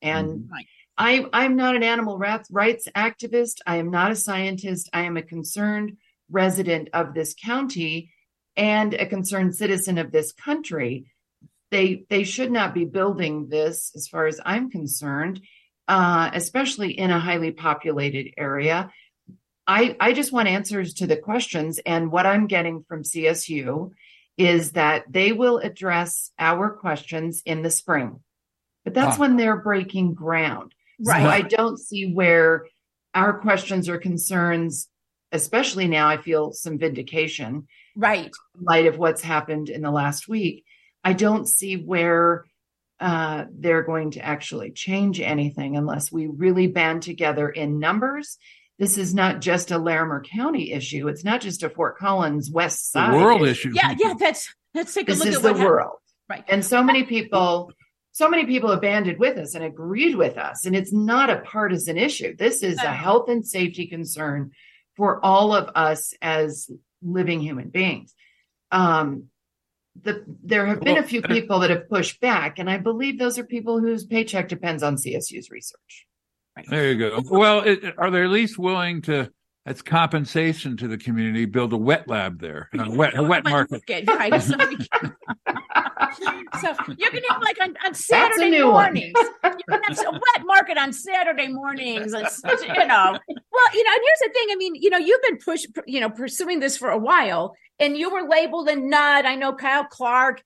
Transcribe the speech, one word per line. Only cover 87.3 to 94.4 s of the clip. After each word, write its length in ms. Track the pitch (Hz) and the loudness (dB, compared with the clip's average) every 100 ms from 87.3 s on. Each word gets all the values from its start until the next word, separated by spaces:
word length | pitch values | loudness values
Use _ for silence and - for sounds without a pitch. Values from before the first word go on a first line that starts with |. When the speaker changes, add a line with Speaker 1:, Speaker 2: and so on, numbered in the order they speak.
| - | 0
Speaker 3:
like, 200 | 440 370 | 0 0
on, 80 | 370 | -2
on 60 | - | -2
Speaker 1:
That's 160 | 381 - | -6 -4
a 40 | |
Speaker 3:
Saturday 460 | - 466 453 440 339 | 2 4 4 4 4
Speaker 1:
new 160 | 311 254 | 6 8
one. 220 | 208 196 | 8 6
Speaker 3:
mornings. 200 | - 170 466 - - | 2 2 2 2 0
You're 100 | 359 359 - | -2 -2 -2
gonna 180 | 415 - | -2 0
have 120 | 302 | -2
a 120 | 427 | -4
wet 340 | 311 494 466 349 | 2 2 2 6
market 320 | 392 381 302 | 6 6 2
on 160 | 277 | -2
Saturday 540 | - 381 370 339 285 269 | -4 -2 0 2 0 -4
mornings. 640 | 262 277 269 247 226 214 | -6 -6 -6 -6 -6 -6
And 140 | 220 214 | -4 -4
such, 340 | - - 480 | -4 0 0
you 220 | - 370 294 | 2 2 4
know. 340 | 214 185 - - 302 - | 6 4 2 -6 -16 0
Well, 160 | 494 466 | 6 6
you 100 | 415 | 6
know, 80 | 427 | 4
and 80 | 427 | 4
here's 160 | 508 640 | 6 4
the 60 | 466 | 4
thing. 140 | 494 | 0